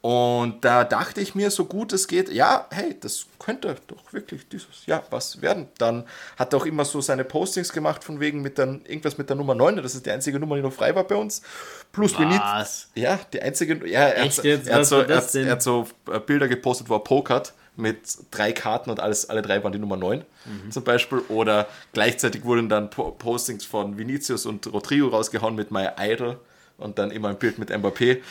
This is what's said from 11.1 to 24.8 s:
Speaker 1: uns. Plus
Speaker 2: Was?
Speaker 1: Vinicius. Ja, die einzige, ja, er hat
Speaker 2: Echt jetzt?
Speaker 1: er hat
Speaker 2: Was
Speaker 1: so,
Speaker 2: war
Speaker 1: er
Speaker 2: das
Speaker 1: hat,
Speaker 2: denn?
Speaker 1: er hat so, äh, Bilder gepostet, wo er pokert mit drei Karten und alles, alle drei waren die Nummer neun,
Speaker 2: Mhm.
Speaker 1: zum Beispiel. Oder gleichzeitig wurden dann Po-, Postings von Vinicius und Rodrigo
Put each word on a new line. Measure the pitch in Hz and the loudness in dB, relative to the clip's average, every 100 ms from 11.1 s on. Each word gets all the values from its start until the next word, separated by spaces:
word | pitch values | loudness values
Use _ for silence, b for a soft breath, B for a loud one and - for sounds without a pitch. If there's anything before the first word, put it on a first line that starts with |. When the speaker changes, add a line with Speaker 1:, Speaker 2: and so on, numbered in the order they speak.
| 202 | -2
Speaker 1:
uns. | 214 - B B B B B | -2 -8 B B B B B
Plus | - 208 | 2 2
Speaker 2:
Was? | - | 4
Speaker 1:
Vinicius. | 156 185 101 104 104 - - | 4 4 2 -2 -4 -8 -10
Ja, | 113 123 190 - | -2 0 0 -4
die | - | -6
einzige, | 131 147 160 160 82 | -4 -2 -2 -2 0
ja, | 110 143 | 4 6
er | - | 6
hat | 143 | 2
Speaker 2:
Echt | 139 | 2
jetzt? | 147 147 127 | 2 2 4
Speaker 1:
er | |
hat | 120 | 4
Speaker 2:
Was | 143 | 6
Speaker 1:
so, | |
Speaker 2:
war | 139 | 4
Speaker 1:
er | 135 | 6
Speaker 2:
das | 160 | 4
Speaker 1:
hat, | - | 2
Speaker 2:
denn? | 135 131 | 0 0
Speaker 1:
er | |
hat | 123 | 2
so, | 127 120 117 - - | 2 0 0 -12 -6
äh, | 107 | -6
Bilder | - 143 135 | 2 2 4
gepostet, | 123 131 123 117 | 2 0 -2 0
wo | |
er | 107 | -2
pokert | - 143 139 127 - _ b | 4 2 4 0 0 _ b
mit | - 110 110 - - - | -4 -4 -4 -10 -12 -10
drei | - 107 | -2 -2
Karten | 113 113 113 - | 0 -2 -2 -4
und | 110 | -4
alles, | 101 104 - | -2 -2 -2
alle | 110 | -4
drei | 104 101 | 0 0
waren | 104 | 0
die | 101 | -4
Nummer | 104 95 | -4 -2
neun, | 92 131 - B | -2 -4 -6 B
Speaker 2:
Mhm. | B 101 101 | B -14 -10
Speaker 1:
zum | 123 | -6
Beispiel. | 123 120 - 131 123 | 0 0 2 -2 0
Oder | 110 110 107 104 B B | 0 4 4 2 B B
gleichzeitig | - 110 120 123 104 | 2 2 2 -2 -2
wurden | 117 120 113 | 2 2 4
dann | 107 104 | 0 0
Po-, | - 95 | -6 -6
Postings | - 117 120 123 104 | -4 -4 -2 -4 -8
von | - 107 101 101 | -6 -4 -4 -6
Vinicius | 110 135 135 113 | -6 -6 -4 -4
und | - 107 - | -4 -8 -6
Rodrigo | 104 | -6